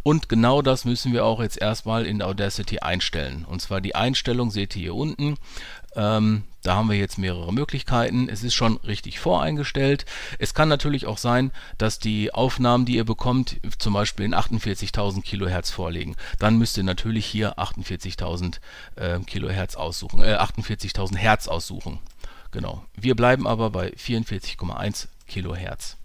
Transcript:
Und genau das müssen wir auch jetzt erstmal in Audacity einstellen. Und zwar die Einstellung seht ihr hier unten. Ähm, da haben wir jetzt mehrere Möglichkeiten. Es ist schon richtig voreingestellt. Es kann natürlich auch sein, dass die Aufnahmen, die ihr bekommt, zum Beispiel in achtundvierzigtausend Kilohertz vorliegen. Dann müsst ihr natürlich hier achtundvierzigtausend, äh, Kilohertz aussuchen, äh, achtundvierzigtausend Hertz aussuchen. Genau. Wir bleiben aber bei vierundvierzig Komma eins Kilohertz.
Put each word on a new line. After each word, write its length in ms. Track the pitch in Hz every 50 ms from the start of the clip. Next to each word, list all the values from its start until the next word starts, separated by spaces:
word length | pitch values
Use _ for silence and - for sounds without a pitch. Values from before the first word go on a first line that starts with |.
Und 280 | - 147 151 160 - -
genau 320 | - 113 113 120 135 147
das 240 | 139 135 131 123 -
müssen 260 | 120 123 - - 127
wir 140 | 120 120 113
auch 160 | 113 113 117
jetzt 180 | 117 104 - -
erstmal 460 | - 107 117 - - 110 110 117 117
in 160 | - 107 104
Audacity 580 | 98 92 95 98 101 101 - - 101 - 107 -
einstellen. 640 | - 76 90 92 - - - 82 71 67 67 76 82
Und 180 | - 85 92
zwar 200 | - - 98 95
die 140 | 92 95 -
Einstellung 540 | - 107 127 135 - - 127 120 123 123 113
seht 280 | 101 104 101 101 -
ihr 40 | 104
hier 140 | 80 85 90
unten. 400 | 117 143 156 - - 143 147 147 - - - - - - - - - - - -
Ähm, 500 | 117 104 104 110 110 110 107 110 107 101 - - - -
da 120 | 92 90
haben 140 | 101 113 110
wir 80 | 104
jetzt 200 | 101 98 - -
mehrere 340 | 98 95 92 90 87 85 85
Möglichkeiten. 800 | 98 127 147 143 - 135 - - 131 120 117 - 104 123 127 -
Es 140 | 110 104 113
ist 100 | 120 -
schon 240 | - 123 113 110
richtig 420 | - - 113 104 - - - - -
voreingestellt. 840 | - 165 180 165 143 156 151 147 143 - - 143 135 135 143 135 - - - - - - -
Es 160 | - - - -
kann 160 | - 156 156
natürlich 360 | 147 139 - 151 143 135 -
auch 120 | - 107
sein, 340 | - - 120 120 123 131 131 - - - - -
dass 220 | - 110 110 - -
die 340 | - 110 107 104 104 - -
Aufnahmen, 520 | - 120 131 - - 123 120 123 123 127
die 100 | 120 123
ihr 80 | 117 113
bekommt, 560 | 113 110 - - 127 123 131 123 - - - - 110 -
zum 160 | - - 110 101
Beispiel 320 | 101 107 - - - 98
in 80 | 113 -
achtundvierzigtausend 920 | - - - - 104 - - 98 - 104 98 - 113 104 101 95 95 -
Kilohertz 460 | - - 95 95 92 90 87 - -
vorliegen. 440 | - - 90 82 85 85 - 85 90 - - - - -
Dann 180 | - 107 113
müsst 200 | 113 117 - -
ihr 60 | 104 95
natürlich 420 | 95 92 - - 110 110 113 104
hier 320 | - - 104 107 101 -
achtundvierzigtausend, 1040 | - 85 - - - 90 - 95 85 - 92 - - 90 85 85 90 90 90 82 - - - - - - - -
äh, 240 | - - 87 87 90
Kilohertz 560 | 95 - - 95 - 73 92 95 90 - -
aussuchen, 460 | - 73 85 90 - - - - -
äh, 140 | - 107 104
achtundvierzigtausend 840 | - - - - 113 107 - 107 - - 98 - - 98 92 98 95
Hertz 280 | 101 110 110 - -
aussuchen. 520 | - - 87 - - 92 - - - - - - - - - - - - - - -
Genau. 340 | - 107 - 90 82 82 - - -
Wir 200 | - 104 127 123
bleiben 320 | 110 120 123 131 135 143
aber 240 | - 117 110 113 110
bei 200 | 95 92 90 92 -
vierundvierzig 600 | - - - 120 113 117 - 104 92 - 98 -
Komma 200 | - 98 87 -
eins 320 | - 95 104 101 - - - - - -
Kilohertz. 680 | - - 95 90 87 85 90 90 92 90 - - - - -